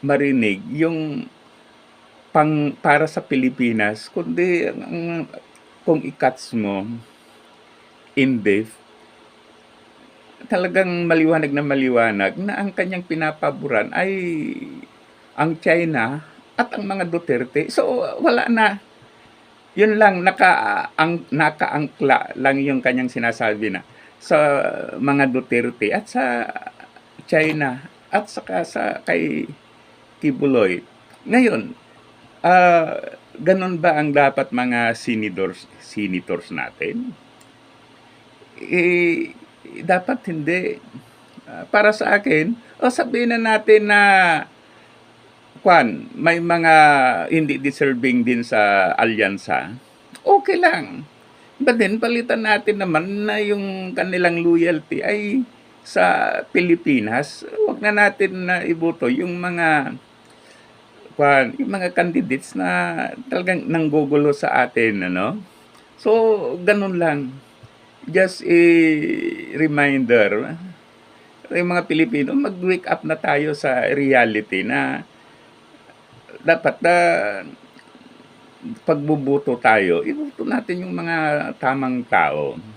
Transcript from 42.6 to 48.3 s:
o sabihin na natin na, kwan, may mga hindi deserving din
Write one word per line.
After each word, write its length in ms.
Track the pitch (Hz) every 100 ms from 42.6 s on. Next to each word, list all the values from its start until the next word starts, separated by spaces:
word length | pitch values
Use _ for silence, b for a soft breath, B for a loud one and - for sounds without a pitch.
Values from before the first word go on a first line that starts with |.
| B B
o 80 | 254
sabihin 460 | 254 240 240 240
na 240 | 233 226 220
natin 320 | 214 214 208
na, 100 | 208 202 190 180 156 - - b b b b _ _ - _ _ -
kwan, 480 | 196 175 123 82 -
may 320 | - 156 170
mga 300 | 170 170 165 160 151 143 131 107 82
hindi 240 | 160 151 135
deserving 640 | 139 135 139 127 131 123
din 240 | 117